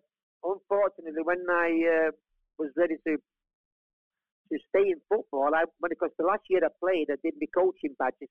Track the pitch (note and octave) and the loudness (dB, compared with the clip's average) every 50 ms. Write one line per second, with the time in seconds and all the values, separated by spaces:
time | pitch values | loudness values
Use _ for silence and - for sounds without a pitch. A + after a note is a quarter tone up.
0 | _ _ _ _ _ _ _ _ - E3+ G3 F#3+ _ - G3+ G3+ G#3 F#3+ - - | _ _ _ _ _ _ _ _ -6 -6 -6 -6 _ -2 0 0 0 0 -2 -4
1 | E3+ E3 D3+ D#3+ D#3+ D#3+ F3 F3+ F3+ F3 F3 E3+ F3 E3 E3 E3 E3 E3+ E3 D#3+ | -12 -8 -6 -4 -2 -2 -2 -2 -2 0 0 0 2 2 2 2 2 2 2 2
2 | D#3+ D#3 D#3 _ _ _ _ _ _ _ _ - D#3 D3 C3+ D3 F3 E3 E3 F3+ | 2 0 -2 _ _ _ _ _ _ _ _ -8 -8 -4 0 0 0 0 0 -2
3 | - E3 D#3 C#3+ - _ _ _ _ _ _ _ _ _ _ _ _ _ _ _ | -4 -2 -4 -4 -4 _ _ _ _ _ _ _ _ _ _ _ _ _ _ _
4 | _ _ _ _ _ _ _ _ _ - - - - _ - F#3+ G3 G3 F3 D3+ | _ _ _ _ _ _ _ _ _ -8 -8 -8 -6 _ 2 2 2 2 0 -2
5 | - - G3+ A3+ - _ - C#3 C#3 D3 D#3 D#3+ E3+ - - _ - F3 E3 - | -2 -2 -2 -2 -2 _ -4 -2 0 2 2 2 0 -2 -4 _ -6 -6 -4 -2
6 | F3 D#3 - - D#3+ F3+ G3+ G#3 - - F#3 F#3 D#3+ D3+ - _ - F#3 F#3+ E3+ | -4 -4 -4 -2 0 0 0 -2 -2 0 0 2 2 0 -2 _ -2 -2 0 0
7 | D3+ - C#3+ - - E3 D#3 D3 D3+ C#3 - F3+ F#3 F#3+ F3+ _ - D3 C3 - | 0 -2 -4 -4 -4 -6 -6 -6 -6 -4 0 2 2 2 2 _ -6 -8 -6 -4
8 | C#3 - - - C#3+ - | -4 -4 -4 -6 -12 -20